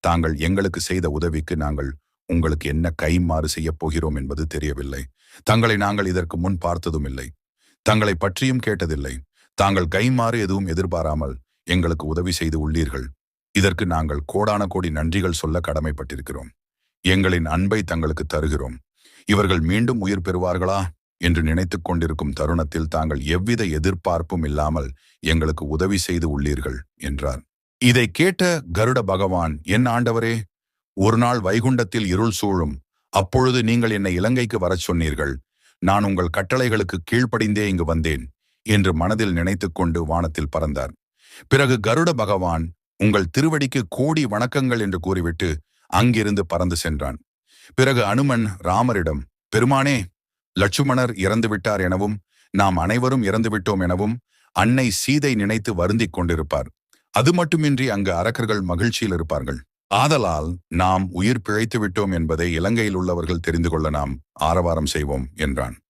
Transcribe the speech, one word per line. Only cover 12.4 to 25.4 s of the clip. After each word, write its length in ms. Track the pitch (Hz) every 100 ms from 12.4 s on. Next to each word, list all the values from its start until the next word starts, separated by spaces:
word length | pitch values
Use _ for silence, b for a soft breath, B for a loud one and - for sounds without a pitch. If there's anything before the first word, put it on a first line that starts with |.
| 80 78 76
உள்ளீர்கள். 360 | 78 76 65 64 - _ _ _
இதற்கு 340 | 101 98 85 92
நாங்கள் 360 | 80 80 73 71
கோடான 400 | 95 107 104 101
கோடி 220 | 95 90
நன்றிகள் 440 | 78 80 92 92
சொல்ல 280 | 82 78 82 80
கடமைப்பட்டிருக்கிறோம். 800 | 76 78 71 67 69 69 67 64 _ _ _ _ _
எங்களின் 460 | 90 95 95 90 80
அன்பை 360 | 80 98 110
தங்களுக்கு 420 | 87 82 80 78
தருகிறோம். 540 | 78 78 76 73 65 62 _ b b b b
இவர்கள் 340 | 101 101 92
மீண்டும் 400 | 80 98 120 123
உயிர் 200 | 98 98
பெறுவார்களா 680 | 90 90 90 90 92 98 90 - _ _
என்று 260 | 85 85
நினைத்துக் 420 | 78 80 90 95
கொண்டிருக்கும் 480 | 82 85 80 76 76
தருணத்தில் 560 | 69 76 85 76 82 78
தாங்கள் 320 | 80 78 71
எவ்வித 440 | 69 87 98 117
எதிர்பார்ப்பும் 800 | 101 76 85 90 - 85 82 90
இல்லாமல் 480 | 78 73 76 78 67 65 b b
எங்களுக்கு 460 | 78 80